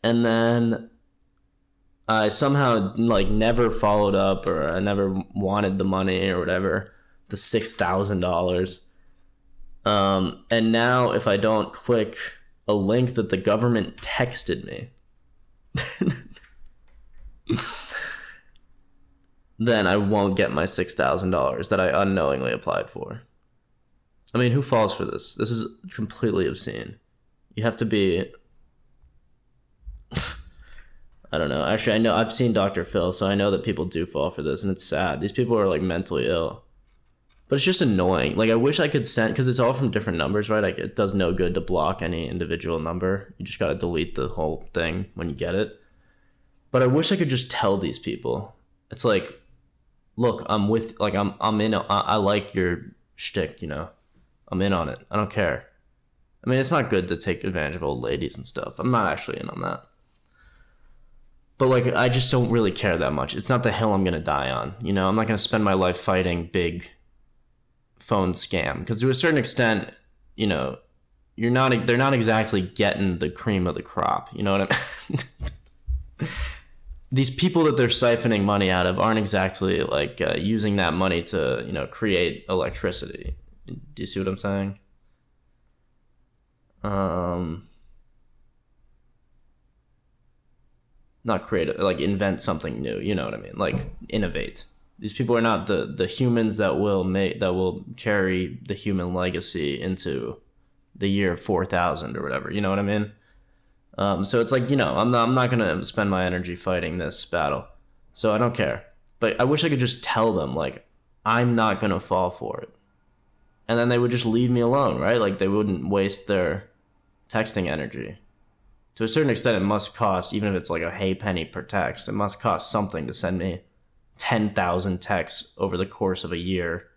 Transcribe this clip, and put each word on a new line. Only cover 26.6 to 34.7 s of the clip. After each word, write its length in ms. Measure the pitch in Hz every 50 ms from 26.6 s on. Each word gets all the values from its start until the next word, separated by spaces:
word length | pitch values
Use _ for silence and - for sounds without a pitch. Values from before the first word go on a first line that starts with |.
| - - 52 58 57 - - _ _ _ _ _ _ _ _ _ _ _ _
You 80 | - 107
have 140 | 117 113
to 80 | - 117
be, 400 | 107 110 104 98 95 85 87 - - - - _ _ _ _ _ _ _ _ _ _ _ _ - - _ _ _ _ _ _ _ _ _ _ _ _ _ _ _ - - - - _
<laughs> 0 | - - - - - - - - - - - - - - - - - - - - - - - -
I 60 | -
don't 100 | 80 82
know. 160 | 73 65 73 71
Actually, 320 | 69 104 107 - 120 104
I 40 | 110
know, 140 | 113 113 87
I've 200 | 95 113 110 -
seen 180 | - 127 117
Doctor 320 | 107 107 95 98 - 90 87
Phil, 300 | - - 101 85 90 92
so 120 | - 101
I 100 | 95 101
know 160 | 101 98 104
that 120 | 98 92 -
people 220 | 113 95 - 80
do 200 | 90 - 82 87
fall 260 | - - 71 71 87
for 100 | - -
this, 220 | 73 76 67 - 98
and 80 | 98